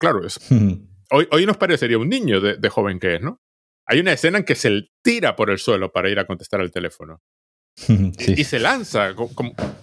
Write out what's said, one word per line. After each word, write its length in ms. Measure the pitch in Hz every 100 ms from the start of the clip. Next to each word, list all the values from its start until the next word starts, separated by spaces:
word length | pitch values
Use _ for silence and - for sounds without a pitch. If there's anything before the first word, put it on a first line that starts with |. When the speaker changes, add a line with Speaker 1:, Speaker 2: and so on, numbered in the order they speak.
Speaker 1:
Claro, 260 | 170 107 87
es, 120 | - -
Speaker 2:
Ujú. 380 | 120 101 92 - - -
Speaker 1:
hoy, 160 | 135 165
hoy 160 | 156 196
nos 100 | 202
parecería 420 | 185 160 123 113
un 100 | 135
niño 320 | 262 185 95
de, 160 | 101 -
de 120 | 101
joven 300 | - 101 92
que 160 | 95
es, 60 | 85
¿no? 160 | 127 254 _ _ _ _ -
Hay 120 | 131
una 120 | 185
escena 260 | 151 160 208
en 60 |
que 120 | - -
se 320 | 120 104 - _
tira 320 | - 233 233 -
por 140 | 104
el 80 | 98
suelo 340 | - 101 95
para 180 | - 95
ir 80 | 101
a 80 | 95
contestar 340 | 90 - 101
al 120 | 90
teléfono. 480 | 90 87 - 80 80 _ _ _ _ _ - -
Speaker 2:
Ujú, 220 | 104 95 87
sí. 160 | - 185
Speaker 1:
Y, 40 |
y 40 |
se 140 | 143 123
lanza, 560 | 135 262 196 113 98
co-, 180 | 95 120
como, 200 | - 120 - 104 -